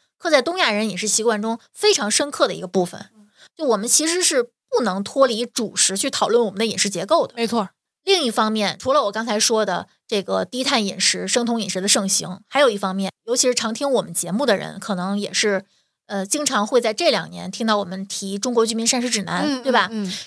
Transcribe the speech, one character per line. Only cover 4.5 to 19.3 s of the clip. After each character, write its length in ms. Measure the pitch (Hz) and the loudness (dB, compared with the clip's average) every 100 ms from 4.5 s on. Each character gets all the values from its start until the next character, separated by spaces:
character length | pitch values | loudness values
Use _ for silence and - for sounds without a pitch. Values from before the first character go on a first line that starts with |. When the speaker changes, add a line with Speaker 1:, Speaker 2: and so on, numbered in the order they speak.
| _ _ | _ _
Speaker 1:
不 120 | 508 | 0
能 200 | 233 185 | 0 -2
脱 260 | 202 277 269 | -2 4 4
离 180 | 220 240 | 2 -4
主 300 | - 208 - | -4 -4 0
食 200 | - 196 | 0 0
去 140 | 277 | -2
讨 180 | - 185 | 0 2
论 160 | 233 226 | 2 2
我 40 | |
们 100 | 190 | 0
的 60 | 226 | -2
饮 120 | 190 | 0
食 120 | 202 | -2
结 160 | 196 190 | -2 2
构 200 | 330 - | 2 2
的。 80 | - | -2
Speaker 2:
没 100 | 233 | -2
错。 220 | 233 196 _ _ _ | 0 -2 _ _ _
Speaker 1:
另 200 | 349 381 | 0 2
一 80 | 269 | 2
方 180 | 220 220 | 0 0
面， 280 | 220 202 160 | 0 -2 -2
除 140 | 254 | 0
了 100 | 294 | 2
我 80 | 214 | 2
刚 140 | 196 233 | -2 -2
才 120 | 208 | 0
说 280 | - 220 208 | 2 2 0
的 240 | 175 175 _ - | -2 -6 _ -6
这 160 | 208 | -4
个 220 | 190 190 185 | -2 -2 -2
低 180 | 240 | -4
碳 220 | 262 269 202 | 0 0 0
饮 120 | - | 0
食、 300 | - 180 185 | 0 0 0
生 180 | 247 240 | 0 0
酮 140 | 233 | -2
饮 100 | 196 | -2
食 120 | 185 | -2
的 80 | 196 | 2
盛 180 | 233 196 | 2 2
行， 320 | - 156 - - | -2 -4 -10 -2
还 140 | 269 | 2
有 80 | 285 | 2
一 80 | 202 | 2
方 180 | 196 190 | -2 -2
面， 160 | 190 - - | -4 -6 -4
尤 100 | 254 | 0
其 140 | 262 | 2
是 40 | |
常 200 | 240 226 | 0 -2
听 180 | 226 285 | -2 0
我 100 | 247 | 0
们 120 | 160 | 0
节 180 | 170 170 | -4 -2
目 140 | 196 277 | 0 2
的 100 | 196 | 0
人， 240 | 76 175 | -2 -8
可 160 | - 185 | -6 -4
能 240 | 185 202 | -2 -4
也 140 | 202 | -2
是， 320 | - 220 196 196 _ _ _ - | 0 0 0 -4 _ _ _ -8
呃， 200 | 202 196 | -6 -4
经 200 | 294 294 | -2 0
常 200 | 262 208 | 0 2
会 140 | 254 | 2
在 140 | 233 | 2
这 180 | 214 339 | 0 2
两 180 | 214 160 | 2 -2
年 220 | 175 180 | -10 -10
听 160 | 190 226 | -4 0
到 80 | 208 | 0
我 40 | |
们 240 | 185 190 196 | -2 -8 -8
提 320 | - 196 196 | -8 -8 -6
中 140 | 254 | -2
国 120 | 233 220 | 2 2
居 80 | |
民 140 | 226 226 | 0 0
膳 140 | 254 | 0
食 80 | 247 | 0
指 140 | 220 | -2
南， 200 | 170 | -2